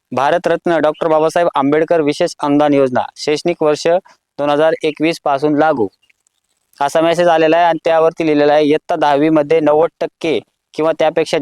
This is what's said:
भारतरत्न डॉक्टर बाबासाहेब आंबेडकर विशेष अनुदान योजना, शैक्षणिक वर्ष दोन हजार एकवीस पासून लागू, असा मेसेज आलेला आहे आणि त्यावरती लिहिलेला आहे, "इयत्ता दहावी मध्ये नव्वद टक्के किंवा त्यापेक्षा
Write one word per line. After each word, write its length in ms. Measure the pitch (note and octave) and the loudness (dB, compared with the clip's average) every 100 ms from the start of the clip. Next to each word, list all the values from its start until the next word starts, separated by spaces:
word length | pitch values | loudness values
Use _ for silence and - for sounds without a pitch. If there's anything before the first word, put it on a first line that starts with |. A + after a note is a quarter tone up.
| - | -6
भारतरत्न 640 | B2+ C#3 E3+ E3 E3+ F3 D#3+ | -4 -2 0 -2 -2 -2 0
डॉक्टर 300 | D3+ - E3 | 0 -2 0
बाबासाहेब 400 | D#3 D#3+ F3 E3+ | 0 0 0 0
आंबेडकर 460 | D3 C#3 D3+ D#3+ E3+ | 0 0 0 0 0
विशेष 300 | D3 D3 E3+ - | 0 -2 -4 -4
अनुदान 320 | D3 D3 D3 | -2 2 2
योजना, 280 | C#3 C3+ A#2+ - - | 2 0 -2 -6 -8
शैक्षणिक 460 | - D3+ F3 E3 | -6 -4 -4 -2
वर्ष 260 | D3+ D3 E3 F3+ - _ _ - | -2 0 0 -2 -4 _ _ -6
दोन 120 | D3 | -2
हजार 240 | D3 D#3+ - | 0 0 0
एकवीस 380 | D#3 D3 D#3+ E3+ | -4 -2 -4 -2
पासून 340 | D3+ C#3 D3+ D3 | -4 -2 0 0
लागू, 280 | D#3+ C#3 G2 _ _ _ _ _ _ _ _ - | 0 0 -4 _ _ _ _ _ _ _ _ -6
असा 200 | C#3+ E3 | -2 0
मेसेज 280 | E3 E3+ F3 | 0 2 2
आलेला 280 | D#3+ D#3+ E3 | 2 2 2
आहे 100 | E3+ | 2
आणि 120 | D#3+ | 0
त्यावरती 420 | E3+ D#3+ E3 E3+ D#3+ | 0 2 0 0 -2
लिहिलेला 260 | D3 D3 | 2 2
आहे, 120 | D3+ | 2
"इयत्ता 320 | D3 D#3 - E3+ | 2 0 -2 -2
दहावी 320 | D3 C#3+ D#3 | 0 2 2
मध्ये 320 | D#3 C#3+ D#3+ | 0 0 0
नव्वद 280 | D3 D3+ E3 - | 2 2 0 -4
टक्के 400 | E3 - E3 A2 - _ _ | -10 -6 -4 -4 -6 _ _
किंवा 180 | - D#3 D#3 | -4 -2 0
त्यापेक्षा 400 | D#3 D#3 D#3 D#3+ | 0 -2 -2 -2